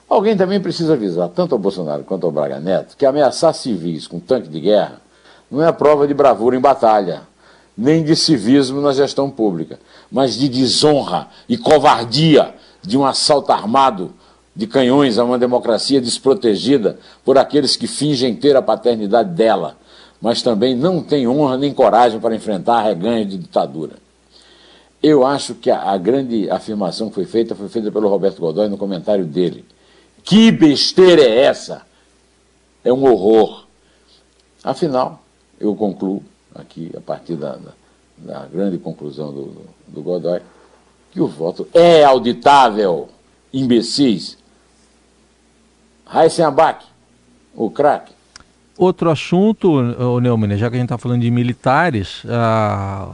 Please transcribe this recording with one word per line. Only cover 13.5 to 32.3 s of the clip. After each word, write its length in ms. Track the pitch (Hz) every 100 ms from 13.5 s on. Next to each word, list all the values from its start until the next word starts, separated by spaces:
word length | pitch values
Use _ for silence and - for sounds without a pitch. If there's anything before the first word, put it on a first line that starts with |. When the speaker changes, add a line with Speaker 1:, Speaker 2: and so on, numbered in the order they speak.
Speaker 1:
armado 600 | 101 98 135 135 101 85 - _ _ _
de 120 | - 107
canhões 520 | 135 123 139 139 110
a 60 |
uma 140 | 120 123
democracia 640 | 123 123 117 104 - 135
desprotegida 960 | 120 - 131 123 117 95 98 139 95 - - -
por 120 | - 135
aqueles 400 | 117 143 127 -
que 100 | 117
fingem 480 | - 147 135 127
ter 220 | 104 143 135
a 60 |
paternidade 680 | 110 107 123 113 101 117 101
dela, 460 | 85 113 98 78 - _ - - _
mas 220 | 107 113
também 320 | 127 104 127
não 260 | 120 165 180
têm 280 | 110 147 120
honra 280 | 139 143 131
nem 160 | 143
coragem 460 | 127 113 107 123 110
para 160 | 113
enfrentar 480 | 110 107 98 98 117
reganho 440 | 107 90 104 117 101
de 100 | 95
ditadura. 580 | 82 101 82 76 73 - _ _ _ _ _ _ _ _ _ _
Eu 220 | 151 147
acho 300 | 127 139 -
que 160 | 113 127
a, 200 | 107 92
a 40 | 98
grande 540 | 90 135 127 113 87
afirmação 580 | 92 - 104 90 - 107
que 60 |
foi 120 | 101 87
feita, 280 | 113 113
foi 140 | 101 98
feita 240 | 117 107
pelo 160 | 101 104
Roberto 320 | 98 95 95
Godoy 280 | 85 80 107
no 100 | 98
comentário 480 | 98 90 107 104 85
dele. 380 | 73 87 - - _ _ _ _ _
Que 260 | - 202 226
besteira 720 | 160 160 131 - - 185 170
é 200 | 127 113
essa? 400 | 139 - - 73 - _ _ _ _